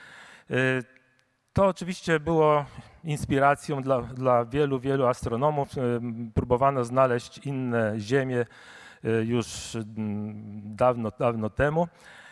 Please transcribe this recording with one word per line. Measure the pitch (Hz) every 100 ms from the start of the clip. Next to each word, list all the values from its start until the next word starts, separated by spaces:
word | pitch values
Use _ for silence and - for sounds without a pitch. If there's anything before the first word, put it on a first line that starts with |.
| - - - - -
Y, | 127 131 131 120 _ _ _ _ _ _
to | - 196
oczywiście | 175 175 180 - 160
było | 151 160 151 147 143 - - -
inspiracją | 160 147 - 139 139 143 - 139
dla, | 131 131
dla | 120 127 127 123
wielu, | 117 139 147 131
wielu | 131 139 123
astronomów. | 123 127 117 147 147 139 147
Y, | 123 120 120 117 117
próbowano | - 123 120 139 135
znaleźć | 120 127 131 120 - -
inne | 139 135 127 117 110 110
ziemie, | 104 135 131 123 117 - - - - -
y, | 113 113
już, | 113 120 110 - -
mm, | 113 107 110 107 104 107 107 107 104 104 107
dawno, | 123 120 110 -
dawno | 127 113 107
temu. | - 143 160 170 _ - - -